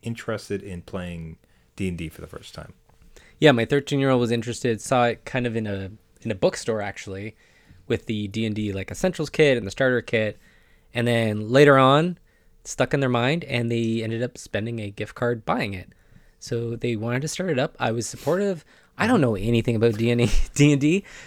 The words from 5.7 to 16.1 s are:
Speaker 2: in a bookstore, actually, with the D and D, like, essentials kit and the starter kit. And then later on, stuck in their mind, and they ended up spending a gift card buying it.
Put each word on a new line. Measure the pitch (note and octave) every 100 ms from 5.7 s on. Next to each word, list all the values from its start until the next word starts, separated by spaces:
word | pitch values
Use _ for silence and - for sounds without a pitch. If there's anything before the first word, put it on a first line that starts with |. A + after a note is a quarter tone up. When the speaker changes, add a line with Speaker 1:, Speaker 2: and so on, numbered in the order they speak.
| G2 F#2+ A2 _ _
Speaker 2:
in | A#2
a |
bookstore, | G2+ F3+ - - A2
actually, | G2+ - - G2 G#2+ - _ _ _ - -
with | A2+ -
the | G#2+ G#2
D | G#2+
and | A2+
D, | G#2+ G#2+
like, | G2 F#2+
essentials | - F#3 F3 D3+
kit | - D3+ B2
and | G2
the |
starter | - C3 B2
kit. | - A2+ G#2+ - - _ _ _ _
And | A#2+ A#2+
then | A#2 A2 G#2+ G#2+
later | B2+ D3 C3+
on, | C3 C#3+ F3 F3 _ _ _ _
stuck | - - B2+
in | C#3+
their | C3+
mind, | A#2+ B2 E3
and | - A#2+ A#2
they | A#2 A2+ A2+
ended | A2 A2+
up | B2 -
spending | - G2+ A2+ A#2
a | G#2
gift | G2+ G#2+
card | - A#2+ A#2+ -
buying | A#3+ A#2+
it. | F#2+ - - _